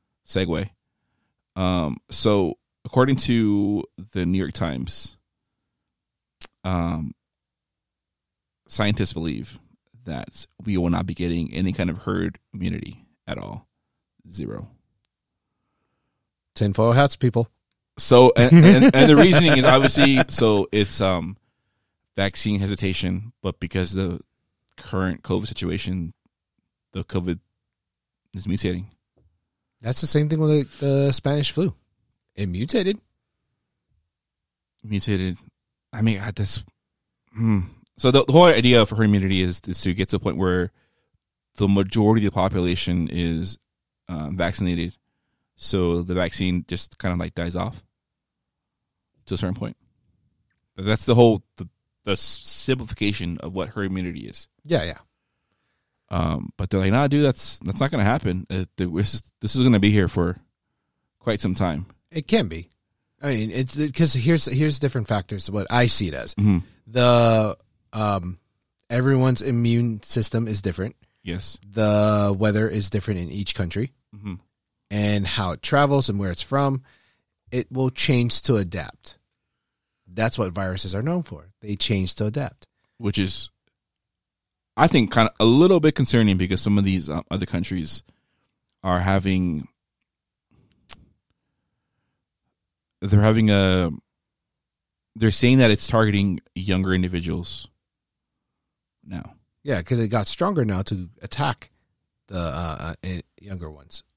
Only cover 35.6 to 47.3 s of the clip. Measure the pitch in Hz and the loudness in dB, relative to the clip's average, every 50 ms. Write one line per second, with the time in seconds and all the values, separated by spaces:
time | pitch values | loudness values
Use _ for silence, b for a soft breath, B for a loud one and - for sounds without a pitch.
35.6 | _ _ _ _ _ _ - - 110 113 110 98 98 107 98 - 104 95 - - | _ _ _ _ _ _ -6 -2 0 0 0 0 -4 -8 -6 -6 -4 -4 -4 -6
36.6 | - - _ _ _ _ _ _ _ _ _ _ _ _ - 110 117 113 107 101 | -8 -12 _ _ _ _ _ _ _ _ _ _ _ _ -6 -2 0 2 2 0
37.6 | 90 - - _ _ _ _ - - 131 123 139 131 - 131 160 180 175 160 110 | 0 -4 -10 _ _ _ _ -2 2 4 6 6 4 6 8 8 10 8 8 6
38.6 | 117 123 123 120 110 - - 107 110 104 104 101 95 92 95 92 92 90 87 - | 6 6 6 6 6 4 2 2 2 4 4 4 2 2 0 0 0 0 -2 -6
39.6 | - - 90 - - 98 90 98 95 - - 98 - 98 - 67 95 92 90 92 | -8 -8 -8 -6 -4 -4 -2 -2 -4 -4 -4 -4 -4 -4 -4 -2 -2 0 0 0
40.6 | 90 87 _ _ _ _ _ _ _ _ _ _ _ _ _ _ _ _ _ - | -2 -4 _ _ _ _ _ _ _ _ _ _ _ _ _ _ _ _ _ -2
41.6 | 104 98 98 98 95 92 - 117 107 104 110 113 104 98 - 95 92 95 92 95 | 0 2 2 2 2 0 0 2 2 4 4 2 2 0 -2 0 -2 -2 -2 -2
42.6 | 87 90 90 90 - - 87 87 85 - - 85 87 85 82 80 85 92 107 - | -2 -2 -2 -2 -2 -2 -2 -2 -4 -4 -4 -4 -4 -4 -4 -4 -6 -8 -10 -14
43.6 | _ _ _ _ _ _ _ _ _ - 87 78 76 76 82 90 87 85 85 - | _ _ _ _ _ _ _ _ _ -12 -10 -10 -8 -8 -6 -4 -4 -4 -4 -4
44.6 | 95 90 90 85 85 87 - _ _ _ _ _ _ _ _ _ _ _ _ - | -4 -4 -4 -4 -6 -8 -10 _ _ _ _ _ _ _ _ _ _ _ _ -12
45.6 | - - - 98 90 87 85 85 87 87 90 90 90 85 - - 98 90 90 87 | -8 -4 -2 0 0 0 0 -2 -2 -4 -4 -4 -4 -4 -4 -4 -4 -2 -2 -4
46.6 | 80 - 87 87 - - - - - 95 90 87 85 87 | -4 -6 -8 -10 -10 -12 -14 -10 -8 -6 -6 -6 -6 -8